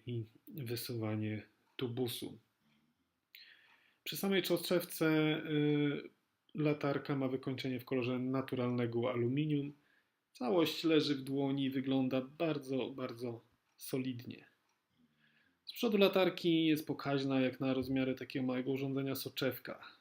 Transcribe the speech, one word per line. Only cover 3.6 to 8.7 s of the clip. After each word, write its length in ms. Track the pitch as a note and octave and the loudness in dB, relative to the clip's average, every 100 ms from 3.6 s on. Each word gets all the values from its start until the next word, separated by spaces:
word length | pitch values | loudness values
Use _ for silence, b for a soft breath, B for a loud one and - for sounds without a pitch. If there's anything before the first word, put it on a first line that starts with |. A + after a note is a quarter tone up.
| B B B B | B B B B
Przy 140 | - D#3+ | -10 -2
samej 280 | G3 G3 F3+ | 2 2 4
soczewce, 920 | E3+ - F3 F3 - D#3+ D#3 D#3 D#3 D#3+ | 0 2 0 0 0 4 6 4 2 0
y, 600 | D3+ D3 D3 D3 C#3+ - _ _ _ _ - | 2 4 4 2 0 -6 _ _ _ _ 0
latarka 600 | D3+ D3 C#3+ C#3 - C#3 | 0 2 0 -2 -2 -2
ma 120 | C3 | 0
wykończenie 520 | C3 C#3 C3 C3+ B2+ | -2 -4 -4 -4 -6
w 60 | - | -2
kolorze 340 | C3 B2 B2+ | -2 0 -2
naturalnego 920 | B2+ C3 C3 B2 B2 | 0 -2 -2 -2 0